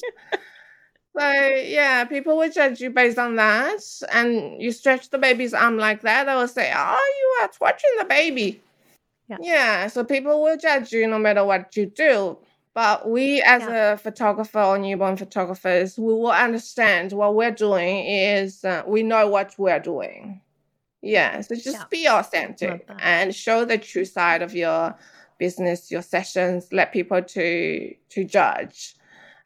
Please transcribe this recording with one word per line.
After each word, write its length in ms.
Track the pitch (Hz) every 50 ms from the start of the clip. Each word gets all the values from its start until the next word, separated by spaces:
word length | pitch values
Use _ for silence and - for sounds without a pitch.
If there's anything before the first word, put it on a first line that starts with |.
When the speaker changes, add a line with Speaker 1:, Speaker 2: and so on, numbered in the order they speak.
Speaker 1:
<laughs> 40 | 494 480 - _ - - - - - - - - - - _ _ _ _ _ _ _ _ -
Speaker 2:
So, 120 | 285 294 285 277 277 277 269 269 262 -
yeah, 400 | - 285 294 285 269 254 247 240
people 320 | 247 294 277 269 320 311
will 140 | 320 320 311
judge 300 | 320 330 285 269 240 226
you 100 | 247 254
based 280 | 240 254 247 233 233 247
on 160 | 240 240 226
that, 440 | 226 214 214 208 226 269 330 427 403 - - - - - -
and 500 | - 233 240 240 233 214 143 - 80 -
you 80 | 220 240
stretch 400 | 226 - - 269 262 254 - -
the 80 | - 262
baby's 340 | 269 262 247 233 254 233
arm 240 | - - 226 233 226
like 260 | 220 214 214 214 214
that, 240 | 214 214 220 262 277
they 80 | 277 269
will 120 | 254 247
say, 260 | 247 - 254 - 127
"Oh, 420 | - - - - - 508 554 554 554 554
you 220 | 523 523 508 480 427
are 40 | -
touching 420 | - - - - - - - 554 480 440
the 60 | 370
baby." 580 | - 269 294 320 320 269 247 208 190 220 - _ _ _ _ _ _ _ _ _ _ _ _ _ -
Speaker 1:
Yeah. 80 | 202 170
Speaker 2:
Yeah, 460 | 339 349 330 285 254 226 208 180 190 220
so 160 | - 247 226
people 360 | 240 269 269 262 294 302 302
will 160 | 302 311 320
judge 360 | 294 311 320 285 269 226 -
you 160 | 226 226 220 220
no 100 | 220 214
matter 260 | 214 214 202 202 202
what 320 | 202 190 185 185 - -
you 100 | 214 202
do. 520 | 170 - - 311 294 240 202 190 175 - - _ _ _ _ _ _
But 380 | - 226 226 208 208 - - 220
we 320 | 233 254 269 277 285 277
as 200 | - 233 247 233
Speaker 1:
Yeah. 320 | 220 233 226 226 214 208 208
Speaker 2:
a 20 |
photographer 640 | 208 - 220 214 - 233 208 202 214 220 - - 214
or 180 | 202 190 196 202
newborn 380 | 196 196 196 180 196 190 190
photographers, 840 | 185 196 190 - 202 185 175 185 - - 185 180 175 185 190 - 233
we 140 | 220 226 220
will 160 | 220 233 240
understand 840 | 185 190 247 233 233 226 - - - 247 226 208 190 170 180 190
what 220 | 202 208 208 208 214
we're 160 | 220 233 233
doing 560 | 208 - 214 202 196 180 175 180 196 196 -
is, 580 | 170 202 196 190 208 208 196 196 190 190 - -
uh, 200 | 190 180 156 -
we 160 | 185 214 220
know 240 | 220 220 226 220 208
what 320 | 208 202 196 196 196 - -
we're 220 | 196 185 165 143
doing. 600 | 151 170 156 127 92 - - - - 202 190 190 _ _ _ _ _ _ _ _ _ _ _ _
Yeah, 380 | - 208 214 180 151 90 - -
so 160 | 208 - 233
just 220 | 233 - 262 262 208
Speaker 1:
Yeah. 60 | - -
Speaker 2:
be 160 | 320 330 320
authentic 640 | 277 220 190 214 - - 165 123 - - - 175 180
Speaker 1:
Love 100 | 175 175 -
that. 140 | - 202 -
Speaker 2:
and 320 | - 175 175 165 196 190 -
show 300 | - - 226 226 226 240
the 140 | 233 226 214
true 260 | - - - 180 190
side 380 | 185 - 190 175 170 165 170
of 120 | 175 170 175
your 400 | 175 170 165 160 165 165 160 - - - - - - - _ _ -
business, 520 | 180 180 175 - 185 175 175 175 - -
your 120 | 165 170
sessions, 680 | 180 - - 175 190 - - 185 180 180 180 180 180 -
let 200 | 190 185 - -
people 300 | - 190 175 - 190 180
to, 720 | 180 - - 196 165 170 170 170 165 156 156 - - - - _ _ _
to 140 | - 196 185
judge. 680 | - - 196 156 101 65 - - - - - - - - _ _ _ _ - - - - _ _